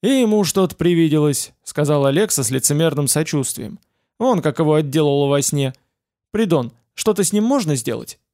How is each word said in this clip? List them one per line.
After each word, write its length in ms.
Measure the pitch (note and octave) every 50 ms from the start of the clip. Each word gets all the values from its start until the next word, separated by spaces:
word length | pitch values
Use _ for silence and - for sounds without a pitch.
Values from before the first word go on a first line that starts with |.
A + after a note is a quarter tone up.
| -
«И 60 | G#3+
ему 340 | C#4 C4+ B3+ A3 G#3+ G#3+ G3+
что-то 320 | D3+ - G3 F#3+ F3 -
привиделось», 760 | _ E3+ E3+ F3 E3 E3 D#3+ D3 D3+ D3 D3+ C#3+ - - - _ _ _
сказал 420 | - - - D3 C#3 D3+ D3 C#3
Алекса 380 | C#3 C3+ D#3+ G#3+ C#3+ - - C3+
с 80 | A2
лицемерным 560 | C3 C3 - - D3 D3 E3 E3 D3 C#3+ D3 B2+
сочувствием. 720 | - D3 D#3+ D#3 - D3 C3 - - - A#2+ G#2+ - - _ _ _ _ _ _ _ _
«Вон 220 | A3+ B3+ B3 F3+
как 180 | - D#3 C3+ -
его 160 | E3 D3+ D3+
отделало 520 | D3+ D#3 C#3+ C3 D#3+ D3+ D3 C#3+ C#3 C#3+ C#3
во 140 | C#3+ C#3+
сне. 320 | C3+ - - C#3+ C#3 C3 B2+ _ _ _ _ _ _ _ _ _ _ _
Придон, 400 | _ G#3 A3+ F#3+ E3 D3 B2 A#2 - _ _ _ _
что-то 300 | - - A3+ G#3 F#3 G3
с 100 | - -
ним 100 | G#3 G#3+
можно 320 | A#3 C#4 C#4+ G#3+ D#3 D3
сделать?» 440 | C3 - - A#2 A2+ A#2+ - - _ _ _